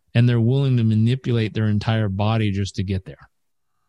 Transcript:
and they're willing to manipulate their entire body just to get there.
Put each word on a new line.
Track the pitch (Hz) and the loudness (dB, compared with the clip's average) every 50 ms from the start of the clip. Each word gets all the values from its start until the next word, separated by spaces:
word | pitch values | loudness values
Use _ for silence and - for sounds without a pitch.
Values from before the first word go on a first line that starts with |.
| _ _ - | _ _ 0
and | 120 120 123 | 2 2 4
they're | 120 117 | 4 2
willing | 113 117 131 139 139 135 127 | 2 2 2 2 2 2 2
to | 120 113 | 2 2
manipulate | 110 110 107 110 117 127 131 - 135 120 117 110 107 - | 2 2 2 2 2 0 -2 -2 -2 -2 0 -2 -2 -2
their | 113 110 | -2 0
entire | 107 104 104 - - 113 110 110 101 | 0 0 -2 0 0 0 0 0 -2
body | 95 98 104 107 113 113 110 104 | -2 -2 -2 0 0 0 0 -2
just | 95 98 101 95 - | -2 -4 -4 -6 -6
to | - 95 | -8 -6
get | 95 98 92 - | -4 -4 -6 -6
there. | - 69 - - - _ _ _ _ _ _ _ _ _ _ _ | -10 -20 -20 -20 -20 _ _ _ _ _ _ _ _ _ _ _